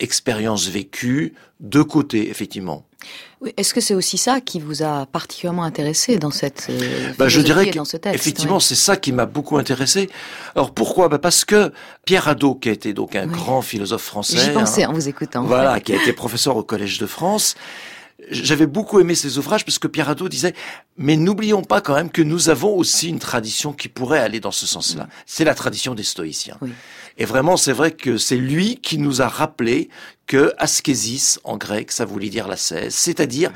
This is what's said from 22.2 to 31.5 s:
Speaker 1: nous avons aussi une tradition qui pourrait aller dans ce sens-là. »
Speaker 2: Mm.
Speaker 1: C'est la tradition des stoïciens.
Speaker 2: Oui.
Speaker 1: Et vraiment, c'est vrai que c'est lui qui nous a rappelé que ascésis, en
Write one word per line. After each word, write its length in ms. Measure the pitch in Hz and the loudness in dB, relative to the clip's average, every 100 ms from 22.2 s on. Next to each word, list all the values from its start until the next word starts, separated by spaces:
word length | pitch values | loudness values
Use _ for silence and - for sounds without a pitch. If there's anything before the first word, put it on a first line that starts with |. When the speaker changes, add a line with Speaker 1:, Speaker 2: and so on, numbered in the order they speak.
Speaker 1:
nous 260 | 151 170 160 | 2 4 4
avons 260 | 135 190 | 4 4
aussi 340 | 196 - - 165 | 2 2 0 -2
une 80 | 165 | -4
tradition 540 | - 123 110 - 151 | -4 -4 -2 -4 -4
qui 140 | 147 - | -6 -10
pourrait 300 | - 123 151 | -6 0 2
aller 200 | 110 110 | 2 -2
dans 100 | 101 | -4
ce 160 | - 92 | -4 -4
sens-là. » 380 | 87 78 82 | -4 -4 -6
Speaker 2:
Mm. 40 | - - - | -10 -16 -10
Speaker 1:
C'est 180 | - | 0
la 100 | 156 | 2
tradition 400 | 123 120 101 131 | 2 -2 -4 -4
des 80 | 113 | -4
stoïciens. 540 | 98 - 80 - - - | -6 -6 -6 -8 -10 -10
Speaker 2:
Oui. 80 | 127 120 - - - - | -12 -12 -18 -20 -16 -6
Speaker 1:
Et 60 | 151 | -2
vraiment, 300 | 131 151 175 | 2 4 4
c'est 140 | 139 | 2
vrai 180 | 120 160 | 2 2
que 240 | - 139 113 | 0 -2 0
c'est 200 | - 127 | 0 0
lui 380 | 131 156 208 247 | 2 2 0 -2
qui 200 | - 160 | -4 -2
nous 220 | 143 127 | 0 2
a 60 | 123 | 0
rappelé 600 | - 156 - 117 120 - - - - - | 0 -2 0 0 0 -2 -10 -20 -18 0
que 280 | 135 160 - | 4 4 2
ascésis, 800 | 151 - - 123 107 135 - - | 0 0 0 -2 -2 -2 0 -2
en 120 | - | -4